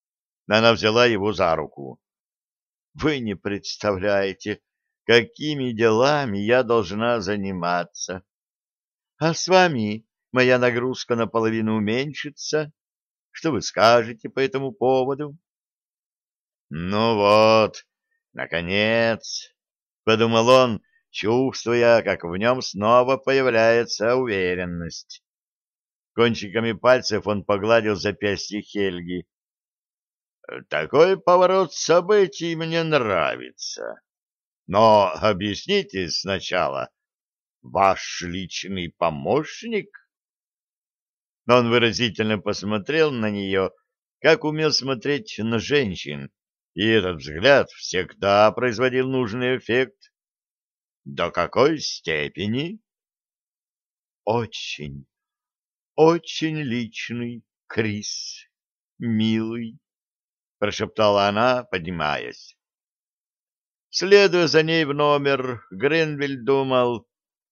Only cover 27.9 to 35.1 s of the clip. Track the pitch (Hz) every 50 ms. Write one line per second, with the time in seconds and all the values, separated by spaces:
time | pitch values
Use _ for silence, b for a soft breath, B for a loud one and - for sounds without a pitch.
27.9 | 104 82 71 104 92 - 104 101 95 - - - 101 104 90 - - 101 98 95
28.9 | 90 87 87 87 90 90 85 _ _ _ _ _ _ _ _ _ _ _ _ _
29.9 | _ _ _ _ _ _ _ _ _ _ _ - 62 65 64 - 73 76 80 -
30.9 | - 147 170 190 190 170 - 175 180 185 180 180 185 190 185 - - - - -
31.9 | 165 180 175 180 214 208 190 - - - 170 170 165 160 165 160 165 165 165 160
32.9 | 151 135 117 104 95 82 73 64 58 64 64 64 _ - - - - 52 55 57
33.9 | 55 - _ _ _ _ _ _ _ _ _ _ _ _ _ 82 90 104 113 110
34.9 | 107 104 98 87